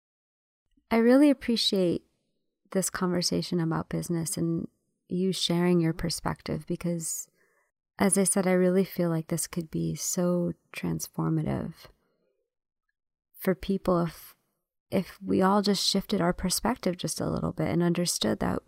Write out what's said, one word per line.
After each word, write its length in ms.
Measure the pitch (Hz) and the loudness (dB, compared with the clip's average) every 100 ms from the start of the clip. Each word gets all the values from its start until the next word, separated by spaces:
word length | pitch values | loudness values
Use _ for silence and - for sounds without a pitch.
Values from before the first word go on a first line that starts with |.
| _ _ _ _ _ _ _ _ - | _ _ _ _ _ _ _ _ -2
I 60 | 226 | 2
really 320 | 233 269 294 | 6 8 6
appreciate 760 | 262 - 226 - 196 180 - _ _ _ _ _ _ _ | 4 0 0 2 2 2 0 _ _ _ _ _ _ _
this 200 | 190 180 | -4 -2
conversation 680 | - 180 180 170 175 165 180 | -2 -2 0 0 -2 -2 -2
about 300 | 160 160 - | 0 -2 -4
business 480 | 165 160 170 165 - | -6 -4 -4 -4 -4
and 320 | 170 165 - _ _ _ - | -2 -2 -6 _ _ _ -8
you 220 | 180 190 | -2 -2
sharing 480 | 175 - 170 180 175 | 0 0 2 4 4
your 120 | 165 | 2
perspective, 720 | 165 170 - - 151 - 156 - | 0 -4 -4 -6 -6 -6 -8 -6
because, 600 | 175 175 170 160 - - _ _ _ _ _ _ - | -6 -4 -4 -6 -8 -10 _ _ _ _ _ _ 0
as 180 | 196 202 | 2 2
I 80 | |
said, 220 | 185 202 185 | 2 2 4
I 60 | |
really 320 | 180 180 185 | 4 4 4
feel 260 | 185 - 170 | 2 0 0
like 180 | 160 - | 0 -2
this 180 | 165 - | -4 -4
could 240 | 175 160 | -6 -6
be 240 | 165 165 | -4 -4
so 580 | 156 - - 175 175 175 - _ | -4 -4 -2 0 0 -2 -4 _
transformative 1000 | - 170 165 - - 160 160 151 135 - - - _ _ _ _ _ _ _ _ _ _ _ _ _ _ - | -8 -4 -4 -6 -4 0 0 -2 -4 -6 -12 -20 _ _ _ _ _ _ _ _ _ _ _ _ _ _ -6
for 180 | - | -2
people 480 | 180 - 190 - 175 | -2 -2 -2 0 0
if, 320 | 170 - - _ _ _ _ _ - | 0 -6 -18 _ _ _ _ _ -6
if 280 | 190 175 - | -6 -6 -8
we 180 | 190 190 | -2 2
all 200 | 190 208 | 4 4
just 220 | 202 196 | 2 0
shifted 360 | - 196 - 196 | 0 -2 -2 0
our 120 | 170 | 0
perspective 640 | - 185 - 214 254 185 175 | 0 -2 -2 -2 -2 -4 -4
just 240 | 160 - | -6 -4
a 80 | 160 | -4
little 240 | 165 165 | -2 -4
bit 160 | 170 156 | -2 -2
and 140 | 170 | 0
understood 560 | 175 170 175 - 220 214 | 2 0 -2 -2 -2 -2
that 200 | 180 - | -2 -4